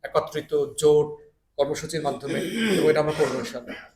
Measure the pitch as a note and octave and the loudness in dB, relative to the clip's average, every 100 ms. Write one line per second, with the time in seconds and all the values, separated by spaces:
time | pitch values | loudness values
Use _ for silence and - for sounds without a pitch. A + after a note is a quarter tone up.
0 | C#3 D#3 D3+ D3+ - D3 C#3+ - D3+ D3+ | 0 -2 -2 -8 -2 -2 -2 2 6 6
1 | D3+ - - _ _ - C#3 D3 D#3 D#3+ | 4 -6 -18 _ _ -2 0 0 -4 -4
2 | C#3+ B2+ - - - A3+ A3+ F3+ D#3 D3+ | -4 -4 -6 -4 -4 -2 2 4 4 4
3 | D3+ D3+ C3+ B2+ A#2 B2 - A#2+ - | 2 0 0 0 -6 -10 -12 -16 -16